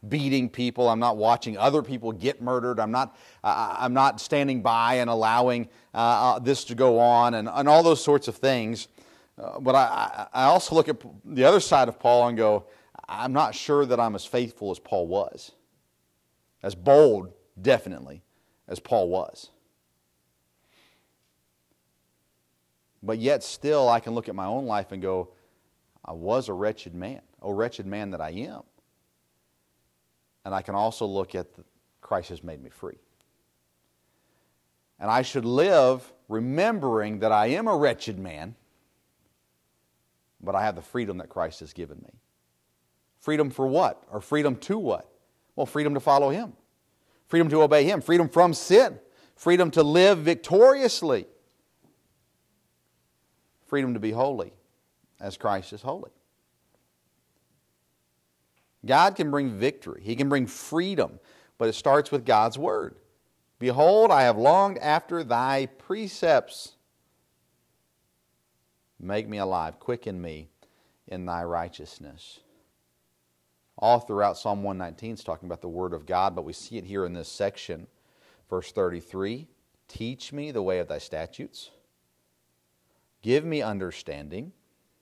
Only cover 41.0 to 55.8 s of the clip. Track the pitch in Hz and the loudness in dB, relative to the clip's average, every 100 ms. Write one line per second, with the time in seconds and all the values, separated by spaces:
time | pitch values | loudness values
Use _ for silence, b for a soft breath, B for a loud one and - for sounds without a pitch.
41 | 110 90 80 - 82 78 78 - 82 73 | -6 -8 -10 -6 -6 -8 -18 -14 -16 -16
42 | - _ _ _ _ _ _ _ _ _ | -20 _ _ _ _ _ _ _ _ _
43 | _ _ - 151 143 123 135 147 165 - | _ _ -4 -2 -2 -2 0 2 0 -2
44 | - 104 - 147 147 123 - 208 165 87 | -10 -14 -4 -2 0 -2 -4 -4 -2 -4
45 | - _ _ _ _ - 143 147 147 143 | -8 _ _ _ _ -8 -4 -2 -2 -2
46 | 151 139 143 135 117 - _ _ _ _ | 2 4 2 0 -6 -14 _ _ _ _
47 | _ _ _ 165 165 151 151 151 147 196 | _ _ _ 2 4 4 6 6 4 0
48 | 131 175 160 - 175 160 - 196 247 - | 2 2 4 4 4 2 4 6 6 0
49 | - b b _ - 180 175 151 147 160 | -20 b b _ 2 2 4 2 4 6
50 | 190 190 151 170 - 190 254 277 254 - | 6 6 2 -2 2 6 8 6 2 -2
51 | 160 120 - _ _ _ _ _ _ _ | -2 -2 -2 _ _ _ _ _ _ _
52 | _ _ _ _ _ _ _ _ _ _ | _ _ _ _ _ _ _ _ _ _
53 | _ _ _ _ _ _ _ 143 131 117 | _ _ _ _ _ _ _ -4 -2 -4
54 | 107 113 135 131 85 - _ _ _ _ | -4 -2 -2 -4 -10 -14 _ _ _ _
55 | _ _ 98 95 110 98 92 104 | _ _ -14 -6 -4 -4 -6 -14